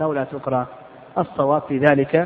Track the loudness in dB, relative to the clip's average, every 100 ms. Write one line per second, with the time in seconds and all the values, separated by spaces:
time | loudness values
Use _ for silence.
0 | -2 -2 -4 -8 -4 -2 -4 -10 -20 -20
1 | -8 -4 -4 0 0 0 -2 2 4 4
2 | 2 0